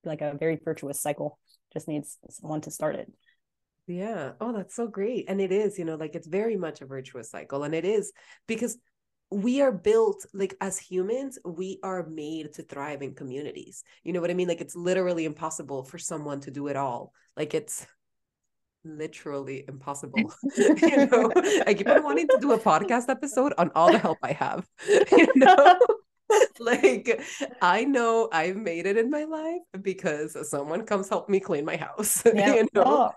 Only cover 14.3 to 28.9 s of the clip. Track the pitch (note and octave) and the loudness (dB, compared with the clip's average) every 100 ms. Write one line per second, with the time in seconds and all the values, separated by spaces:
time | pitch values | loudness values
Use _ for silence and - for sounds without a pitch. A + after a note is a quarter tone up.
14.3 | F3+ F3 E3+ E3+ F3 F3 F#3 F3+ E3+ D#3+ | -2 -2 -4 -8 -6 -2 0 0 -2 -4
15.3 | D#3 D#3+ D#3+ C#3 C3+ C3 F3 - D#3+ D3 | -6 -10 -10 -10 -10 -10 -14 -10 -10 -8
16.3 | C#3 C#3 C#3 C#3+ C3+ C#3 A#2+ - _ _ | -10 -10 -10 -6 -4 -4 -6 -12 _ _
17.3 | - D3+ D#3+ D#3 - - _ _ _ _ | -10 -4 -4 -6 -14 -14 _ _ _ _
18.3 | _ _ _ _ _ D#3+ D3+ D3+ - D#3 | _ _ _ _ _ -18 -10 -12 -10 -10
19.3 | C#3+ C3+ C3+ - C#3 C#3+ C#3+ - A3+ - | -10 -8 -12 -12 -14 -12 -10 -6 -4 -4
20.3 | - C#4 - - D#4 C#4 C#4+ C#4 B3+ A#3+ | -6 -8 2 4 6 6 6 6 6 6
21.3 | F#4 F#4 G4 A3+ F#3 G3 - D4+ D4+ D#4 | 2 2 2 2 0 4 4 4 0 4
22.3 | - C#4 A3 A3 D#3 G3 A#3+ A#3+ C4 C#4 | 4 4 2 4 2 2 -2 -2 -4 -2
23.3 | - C#4 - F3 D#3+ E3+ D4 F3 D#3+ B2+ | 0 0 2 0 4 6 6 2 -4 -6
24.3 | - C3 - - _ - G4 G4+ - E4 | -4 -4 -4 -10 _ 2 4 8 8 8
25.3 | C#4+ C4 F#4+ D4 F#4 B4 A4 _ _ _ | 8 8 10 8 8 4 2 _ _ _
26.3 | G#4+ - - A#3 A#3+ G4 A#3+ B3 A#3 - | 4 4 0 0 4 4 2 -2 -4 -4
27.3 | - C4+ - F3 G3 C4+ C4+ A#3 A3+ A3+ | -8 -10 2 2 4 2 2 2 2 2
28.3 | D#3+ E3 F#3+ G3+ E3 F3+ | 0 -2 -4 -6 -4 0